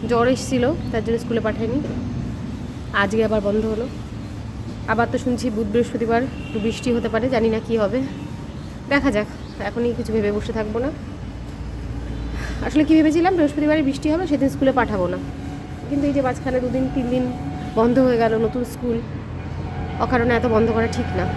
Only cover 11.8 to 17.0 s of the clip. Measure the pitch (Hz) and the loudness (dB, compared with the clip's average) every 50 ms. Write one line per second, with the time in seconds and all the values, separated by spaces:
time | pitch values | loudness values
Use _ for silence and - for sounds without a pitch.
11.8 | - - - - - - - - - - - - - - - - 254 233 - 302 | -8 -6 -6 -6 -6 -6 -6 -6 -6 -6 -6 -6 -6 -6 -6 -4 -4 0 2 2
12.8 | 302 294 320 320 302 311 294 339 330 370 392 339 294 277 285 302 302 302 302 320 | 6 8 6 8 8 6 4 4 4 4 4 4 4 2 2 2 2 4 4 4
13.8 | 294 277 269 - - 302 302 339 370 320 294 240 269 269 - - 285 262 254 247 | 2 2 0 0 0 0 2 2 2 0 2 2 2 0 2 2 2 4 4 4
14.8 | 226 - 214 190 180 175 180 180 - - - - - - - - - - - - | 2 2 2 0 0 0 0 -4 -6 -8 -8 -8 -8 -8 -8 -10 -10 -10 -10 -10
15.8 | - - 285 277 285 285 269 277 262 254 247 - - 262 254 254 254 247 247 262 | -6 -2 0 0 2 2 2 2 2 2 0 -2 -2 -2 0 0 0 0 0 0
16.8 | 262 254 - 277 | 0 0 0 0